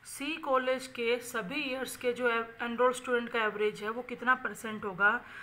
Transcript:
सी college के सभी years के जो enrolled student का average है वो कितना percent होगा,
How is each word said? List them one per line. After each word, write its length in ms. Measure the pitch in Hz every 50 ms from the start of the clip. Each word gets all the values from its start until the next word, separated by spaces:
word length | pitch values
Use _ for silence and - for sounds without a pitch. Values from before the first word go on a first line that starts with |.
| -
सी 280 | - - - 277 294 320 320
college 480 | 311 285 262 254 254 254 262 254 254 -
के 300 | - 240 233 233 240 240
सभी 400 | 240 - - 233 208 180 277 302
years 360 | 294 269 254 262 247 - -
के 160 | - - 247
जो 160 | 240 233 247 240
enrolled 680 | 226 226 226 226 - - 240 233 233 226 247 254 247
student 320 | 247 - 254 247 240 240 233
का 140 | - 240 220
average 380 | 214 202 202 214 214 208 -
है 80 | 208 214
वो 120 | 226 240 240
कितना 300 | - 240 233 240 240 262
percent 480 | 254 254 220 208 - - 220 214 208 -
होगा, 360 | 208 185 170 196 208 226 240 - - - -